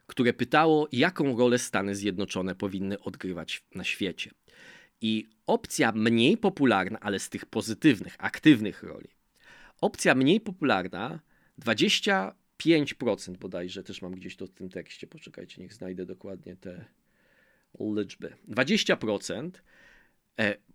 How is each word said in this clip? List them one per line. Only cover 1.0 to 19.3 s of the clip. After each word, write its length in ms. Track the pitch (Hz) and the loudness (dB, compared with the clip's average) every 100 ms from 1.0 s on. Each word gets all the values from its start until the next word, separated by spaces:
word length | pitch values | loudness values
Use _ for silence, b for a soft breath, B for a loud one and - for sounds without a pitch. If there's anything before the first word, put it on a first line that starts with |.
| 165 - 143 117 | 2 2 0 4
rolę 220 | 123 120 | 4 4
Stany 360 | - 101 98 101 | 0 -2 -2 -2
Zjednoczone 600 | 101 92 98 92 92 92 | -2 -2 -4 -4 -4 -4
powinny 440 | 101 95 98 98 | -4 -4 -4 -6
odgrywać 640 | - 92 92 87 82 - - - | -8 -8 -8 -8 -8 -10 -10 -8
na 80 | |
świecie. 480 | - - 98 - - - _ B B B B _ | -6 -4 -4 -4 -10 -14 _ B B B B _
I 260 | 110 110 - _ - | -2 -2 -4 _ -2
opcja 440 | 233 - - 123 | 0 0 0 2
mniej 460 | 110 110 117 123 226 | 4 4 6 4 4
popularna, 640 | 202 185 135 101 92 104 | 2 4 4 4 2 -4
ale 200 | 104 95 | -4 -4
z 100 | - | -6
tych 160 | 101 - | -10 -6
pozytywnych, 720 | 113 104 107 156 104 92 - | -6 -4 2 4 4 -2 -8
aktywnych 680 | 98 - 156 127 107 - | -8 4 6 6 4 -8
roli. 240 | 90 76 - _ _ b b b b b | -14 -16 -18 _ _ b b b b b
Opcja 340 | 208 - 190 131 | -2 2 2 4
mniej 260 | 131 220 | 6 4
popularna, 800 | 214 185 143 101 92 90 117 160 - _ _ - | 2 -2 2 2 0 -6 -8 -10 -16 _ _ -8
dwadzieścia 800 | 117 110 208 - - 196 190 - _ - | -2 2 2 2 2 0 -2 -8 _ -4
pięć 360 | 156 165 143 | 2 2 2
procent 440 | - 120 98 - 90 | -2 -2 -2 -4 -12
bodajże, 460 | 98 90 90 95 | -10 -8 -8 -10
też 180 | 90 98 | -12 -12
mam 100 | 90 | -12
gdzieś 240 | 92 92 - | -12 -14 -14
to 120 | 92 | -16
w 40 | |
tym 180 | - 95 | -14 -12
tekście, 380 | 92 85 - - | -12 -14 -16 -18
poczekajcie, 540 | 160 - - 90 - | -18 -20 -18 -18 -18
niech 120 | 90 | -20
znajdę 320 | - 92 92 92 | -14 -10 -10 -10
dokładnie 500 | 92 98 92 85 90 | -12 -14 -14 -16 -16
te 300 | 95 90 - _ _ _ _ _ _ _ _ - | -16 -16 -18 _ _ _ _ _ _ _ _ -10
liczby. 540 | 107 104 98 - - - - | -4 -4 -4 -8 -16 -16 -6
Dwadzieścia 500 | 107 135 208 - 180 | -2 2 2 2 0
procent, 640 | 110 101 - | 0 -4 -4